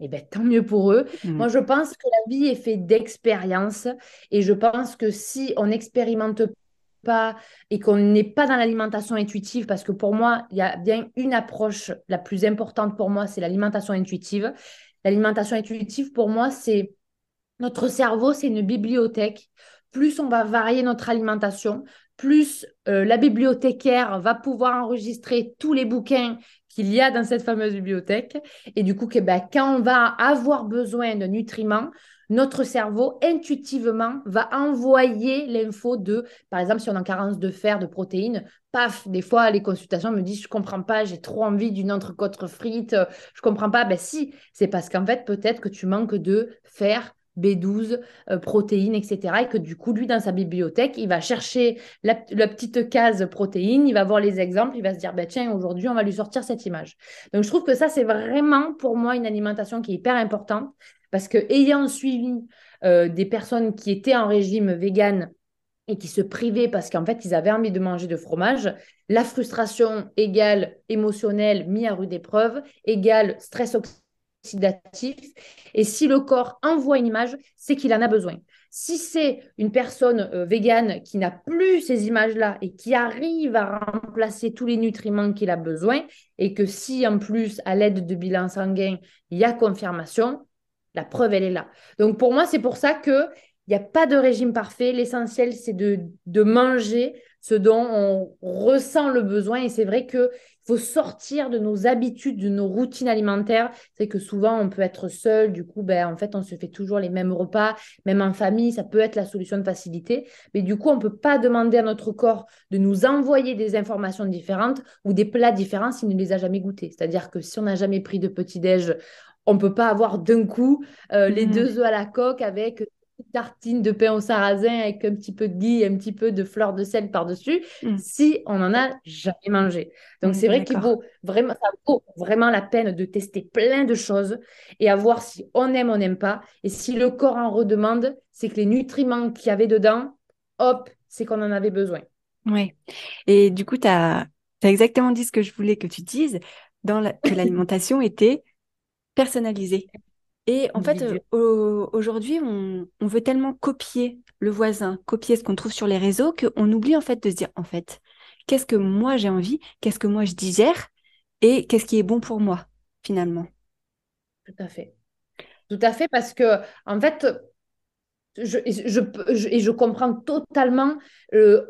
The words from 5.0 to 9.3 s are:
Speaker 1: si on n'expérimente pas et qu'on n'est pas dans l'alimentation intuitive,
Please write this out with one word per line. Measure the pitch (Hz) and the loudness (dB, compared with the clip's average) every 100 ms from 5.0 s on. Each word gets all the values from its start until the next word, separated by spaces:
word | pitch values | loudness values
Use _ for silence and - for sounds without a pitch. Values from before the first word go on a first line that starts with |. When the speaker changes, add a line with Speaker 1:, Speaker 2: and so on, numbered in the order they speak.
| 220 | -4
Speaker 1:
si | 208 - 262 269 - | -4 -8 -8 -6 -2
on | 208 | 0
n'expérimente | 226 - 247 226 226 220 214 220 - _ _ _ _ - | -2 -2 -2 0 0 -2 0 -2 -4 _ _ _ _ -2
pas | 226 220 220 - - _ | 0 0 -4 -16 -20 _
et | 208 | -2
qu'on | 208 202 | 2 4
n'est | 202 208 208 | 6 4 4
pas | - 285 | 2 2
dans | 262 | 2
l'alimentation | 233 226 214 214 208 226 | 0 -2 -4 -6 -4 -4
intuitive, | 208 | -4